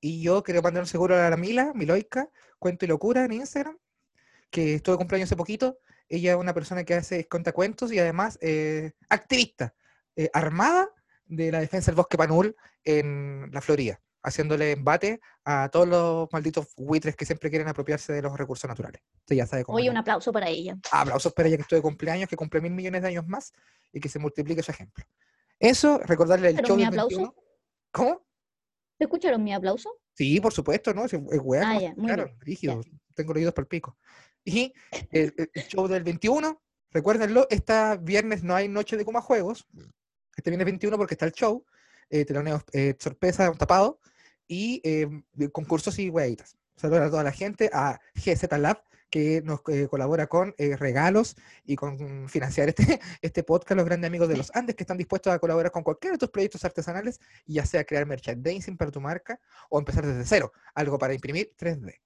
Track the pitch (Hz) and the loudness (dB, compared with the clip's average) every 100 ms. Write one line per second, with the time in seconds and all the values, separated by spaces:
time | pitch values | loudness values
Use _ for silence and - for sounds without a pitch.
0 | 147 165 165 190 196 175 170 175 180 170 | -4 -2 2 2 2 2 2 0 -4 0
1 | 180 180 170 165 175 240 277 269 151 180 | 4 4 4 2 0 0 0 -2 0 0
2 | 214 254 285 _ _ _ 180 175 175 160 | 0 -4 -6 _ _ _ -4 -2 -2 0
3 | 208 247 254 220 269 285 285 320 _ _ | 2 2 0 -2 -6 -6 -6 -10 _ _
4 | _ _ _ _ _ - 156 151 165 180 | _ _ _ _ _ -2 0 0 2 0
5 | 180 190 185 190 175 214 254 262 _ _ | 2 -2 0 -2 -2 -2 -2 -4 _ _
6 | _ 170 175 180 180 170 160 180 170 170 | _ -2 2 2 2 -4 -4 -8 -2 -2
7 | - 180 165 175 170 165 190 226 247 220 | 0 -6 -4 -4 -4 0 0 0 -4 2
8 | 170 165 214 - 160 156 156 156 156 - | 2 2 -2 -2 -2 0 0 -2 -6 -12
9 | _ 208 - 254 233 _ 120 _ _ _ | _ -2 0 0 0 _ -8 _ _ _
10 | _ - 156 151 156 165 240 349 392 _ | _ -4 -2 0 -2 2 4 4 2 _
11 | _ _ _ 160 165 165 156 190 175 165 | _ _ _ -4 -2 -2 -2 0 2 4
12 | 175 170 156 160 202 220 - _ - 151 | 2 4 4 6 4 0 -20 _ 0 2
13 | 147 143 143 139 139 139 - 147 123 95 | 2 -4 -8 -10 -10 -10 0 0 0 -6
14 | _ _ - 131 151 151 151 143 135 165 | _ _ -8 -4 -2 0 0 0 2 2
15 | 196 226 _ _ - 143 135 160 180 175 | 0 -4 _ _ -4 -2 2 4 6 6
16 | 170 165 160 165 151 156 147 - 135 156 | 4 0 -2 -2 -2 -4 -6 -12 0 0
17 | 151 - 147 165 156 156 156 151 139 151 | 0 -6 -6 -4 -2 -2 -4 -6 -4 -4
18 | - 147 143 139 135 - 131 117 - - | -4 -6 -4 -6 -8 -8 -8 -10 -10 -14
19 | _ _ _ 135 117 135 123 220 247 233 | _ _ _ 2 2 -2 -2 0 2 0
20 | 226 214 - 214 185 160 180 190 - 143 | 0 0 2 0 0 -4 -6 -10 0 2
21 | 143 131 165 - 160 160 147 165 156 147 | 2 0 -2 2 2 2 2 2 2 -4
22 | 156 170 190 160 156 160 170 180 185 185 | -4 -4 -4 -6 -2 -2 -2 -6 -4 -4
23 | 185 175 165 208 - _ _ _ _ - | -4 -4 -6 -8 -10 _ _ _ _ -10
24 | 139 147 151 143 147 160 160 156 92 - | -8 -6 -6 -4 -4 -4 -4 -8 -12 -18
25 | - _ _ _ _ _ 220 254 294 294 | -20 _ _ _ _ _ 4 6 6 4
26 | - 165 165 180 180 160 233 196 226 185 | 4 4 6 6 6 4 4 4 4 2
27 | 226 185 190 - _ _ _ _ _ - | 0 0 -4 -6 _ _ _ _ _ 0
28 | 247 359 _ _ _ _ _ _ _ _ | 0 0 _ _ _ _ _ _ _ _
29 | 311 349 349 240 214 196 190 220 427 480 | -2 0 0 0 0 -2 -2 -2 -6 -16
30 | _ _ 135 160 214 214 147 147 - 196 | _ _ 2 4 2 0 0 0 0 -2
31 | 240 175 143 151 135 131 208 220 180 151 | -2 -4 -2 -2 0 2 2 0 -2 -4
32 | 226 269 160 117 147 185 147 120 117 151 | -2 -2 -4 -10 -12 -6 -4 -6 -8 -16
33 | _ - 156 156 165 170 135 170 143 - | _ -8 -4 0 0 -2 -6 -8 -10 -18
34 | _ - _ _ - 185 262 _ _ - | _ -20 _ _ -2 0 -2 _ _ -14
35 | - 160 151 - 160 - - 190 190 185 | -2 0 0 0 -6 -6 -6 -2 0 0
36 | 170 170 214 285 311 311 _ _ _ 165 | -2 -2 2 2 0 -6 _ _ _ -2
37 | 156 220 214 226 262 208 - 226 214 208 | 2 2 4 4 4 2 2 4 4 0
38 | 165 202 220 214 170 180 202 202 208 220 | 0 0 2 -2 0 0 0 -2 -2 -4
39 | 208 233 - 233 180 233 - - - _ | -2 -4 2 0 2 -6 -12 -20 -20 _
40 | _ _ _ - - 175 185 196 208 208 | _ _ _ -8 -4 0 0 0 -2 0
41 | 196 160 165 - 220 233 _ _ _ _ | -2 -2 -4 0 0 0 _ _ _ _
42 | _ 151 147 143 147 147 - 139 139 135 | _ -2 0 -2 -2 -4 -4 0 0 0
43 | - 135 180 180 185 165 - 185 208 311 | -6 -2 0 2 2 2 4 6 4 0
44 | _ _ _ _ _ 175 214 254 240 156 | _ _ _ _ _ -6 -4 -4 -2 0
45 | 151 151 - - 143 156 156 165 - 196 | -2 -6 -16 -6 -6 -6 -2 -2 -2 -4
46 | 190 165 135 117 - _ _ _ 156 165 | -2 -2 -2 -4 -10 _ _ _ 2 2
47 | 151 156 147 139 196 208 214 143 143 123 | 2 0 -2 -2 -8 0 0 2 -2 -4
48 | _ - - 165 175 147 147 208 _ _ | _ -6 -2 0 0 0 0 0 _ _
49 | _ 156 151 160 156 147 - 143 139 139 | _ -2 2 0 -2 -6 -2 -2 -2 -2
50 | 131 160 151 165 190 - 147 139 139 127 | -2 0 0 0 0 -2 -2 0 -2 2
51 | 165 202 226 - - - - 139 143 135 | 4 4 2 -4 -20 -20 -6 -6 -4 -8
52 | 143 139 135 156 131 - 143 165 208 320 | -12 -12 -6 -4 -4 0 0 4 4 4
53 | - 175 170 - 165 165 - 190 170 175 | -2 -8 -6 -4 2 0 2 0 2 0
54 | 170 175 165 147 139 226 247 226 180 180 | -2 0 2 2 -2 -4 -4 -6 -6 -6
55 | 170 190 196 175 165 165 170 170 160 156 | -2 -2 0 0 2 2 0 -2 -4 -4
56 | 359 339 247 - 196 185 180 - 165 175 | -4 -2 -2 -2 -2 -2 -6 -6 -6 -6
57 | 214 240 _ - - 151 139 165 147 - | -8 -10 _ -20 -6 -4 -2 -2 -2 -2
58 | 147 135 - 120 139 190 180 180 156 143 | -2 -6 -8 -6 -4 -6 -8 -6 -6 -6
59 | 139 175 - 233 _ - - 147 147 160 | -8 -8 -10 -16 _ -20 -4 -2 0 -2
60 | 143 127 123 208 123 _ - - 147 139 | 0 -4 2 2 2 _ -14 -4 -2 0
61 | 127 135 135 151 214 _ 170 156 107 - | -2 -2 -4 -6 -6 _ -6 -6 -8 -16